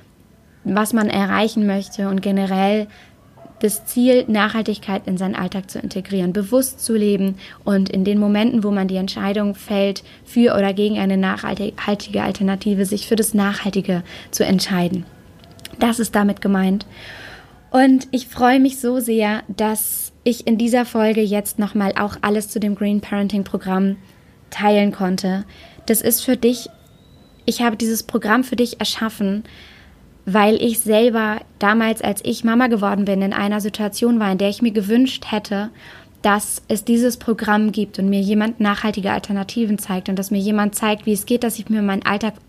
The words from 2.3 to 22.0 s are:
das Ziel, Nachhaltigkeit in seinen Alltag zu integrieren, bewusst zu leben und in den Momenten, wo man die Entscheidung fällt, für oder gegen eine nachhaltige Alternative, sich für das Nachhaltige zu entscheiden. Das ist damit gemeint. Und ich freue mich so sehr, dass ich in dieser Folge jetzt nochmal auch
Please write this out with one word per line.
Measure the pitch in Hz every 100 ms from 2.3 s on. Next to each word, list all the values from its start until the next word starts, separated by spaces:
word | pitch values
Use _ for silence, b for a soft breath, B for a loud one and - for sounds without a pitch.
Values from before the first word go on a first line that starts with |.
| 196 190 190 196 214 208 B B B - - - -
das | 214 208 -
Ziel, | 247 247 247 247
Nachhaltigkeit | 214 214 220 220 208 - 190 -
in | 180
seinen | 190 220
Alltag | 185 196 190
zu | -
integrieren, | - 196 185 196 180
bewusst | 190 196 247 262 -
zu | -
leben | 220 208 196 196 190 B B
und | - 196 190
in | 196
den | 190 208
Momenten, | 208 208 233 240
wo | 208
man | 202 190
die | 185
Entscheidung | 190 - 196 208 202 196
fällt, | - 202 196 196 - B B
für | 240 233 202
oder | 196
gegen | 196 208 214
eine | 196 190
nachhaltige | 190 202 - - 202 - - 208 - 202
Alternative, | 202 190 190 190 208 196 196
sich | 202 -
für | 220
das | 214
Nachhaltige | 208 202 208 202 190 190 175 175 B B
zu | -
entscheiden. | - 190 - 185 175 180 - - - - - - - -
Das | 233 226
ist | 208 214
damit | 202 202
gemeint. | 196 196 190 196 - B B B B B B B -
Und | 262 269 262 -
ich | 254 -
freue | - 247 269
mich | 269 262
so | 240 254
sehr, | 233 226 208 214 -
dass | 196 214 214 - - - - -
ich | 240 -
in | 220
dieser | 240 247 240
Folge | 226 220 220
jetzt | 214 208 202 -
nochmal | 208 214 196
auch | -